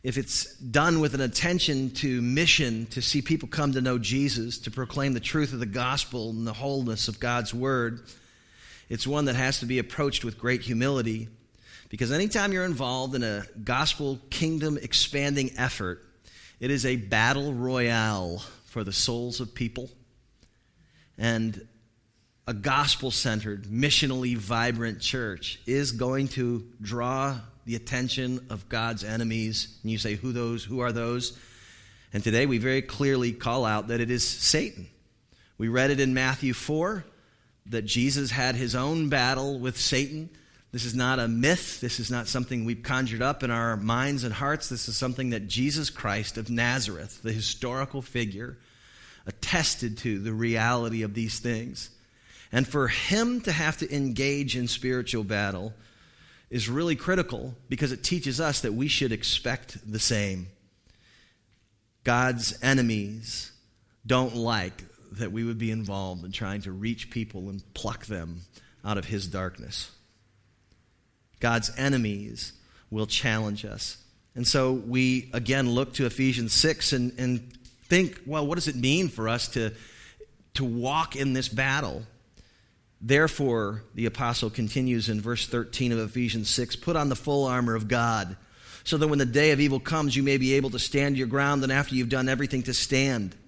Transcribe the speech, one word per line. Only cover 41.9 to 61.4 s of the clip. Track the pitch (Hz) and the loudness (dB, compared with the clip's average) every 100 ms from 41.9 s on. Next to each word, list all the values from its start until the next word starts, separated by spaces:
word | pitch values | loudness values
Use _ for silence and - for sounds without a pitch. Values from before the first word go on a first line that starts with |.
| - | -4
is | 107 | -2
not | 123 110 | -4 -2
something | 131 123 123 | -2 -2 -2
we've | 113 113 | -2 -4
conjured | 117 131 131 113 | -2 0 0 0
up | 127 143 | 0 0
in | 131 | -2
our | 117 117 110 | 0 0 0
minds | 107 120 135 143 | 2 2 2 0
and | 120 | -2
hearts. | 95 139 151 - | -2 -2 -2 -4
This | 120 - | -6 -4
is | 107 | -2
something | 131 127 131 | -2 -2 -2
that | 113 98 | -2 -2
Jesus | 120 135 151 143 | 0 0 0 -4
Christ | - 107 104 104 117 | -4 -2 -2 -4 -6
of | 110 | -4
Nazareth, | 117 120 131 104 87 98 - | 0 2 0 -2 -6 -12 -8
the | 113 | -4
historical | 110 107 - 123 127 135 139 | -2 -4 -4 -4 -4 -4 -6
figure, | 123 123 113 95 123 135 _ _ - - - - - | -6 -4 -4 -6 -12 -14 _ _ -20 -20 -20 -16 -14
attested | - - 175 151 - 120 107 | -8 -2 2 2 0 -4 -4
to | 120 101 | -2 -2
the | 107 | -2
reality | 110 117 113 113 123 117 113 | 0 0 2 2 2 0 -2
of | 107 | -2
these | 107 113 107 | -2 -4 -2
things. | 123 110 120 - - - _ _ - - - | -2 -4 -6 -10 -14 -16 _ _ -20 -20 -2
And | 120 135 | 0 2
for | 147 127 | 2 2
him | - - 202 233 247 | 0 2 2 2 0
to | - | -2
have | 156 156 156 | 0 0 0
to | - | -2
engage | 143 135 117 139 143 139 127 | -2 -2 0 0 0 -2 -2
in | 120 | -2
spiritual | - 127 127 120 117 | -2 0 -2 -2 -4
battle | 101 104 101 95 107 110 - _ - - - - _ | 0 0 0 -2 -6 -10 -20 _ -20 -20 -20 -20 _
is | 120 107 | -4 0
really | 131 170 | 0 0
critical | 151 - 185 - 120 131 120 - | 0 2 0 0 -4 -8 -12 -8
because | 127 143 | -2 0
it | 127 | 0
teaches | - 175 143 127 | 0 0 0 0
us | 160 139 | 0 0
that | 120 | 0
we | 110 143 | 0 0
should | - 131 | 2 2
expect | 110 - - 123 135 - - 107 | 0 0 -2 -2 -4 -6 -14 -8
the | 107 | 0
same. | - 110 101 92 90 - _ _ _ _ _ _ _ _ | 2 2 0 -4 -8 -16 _ _ _ _ _ _ _ _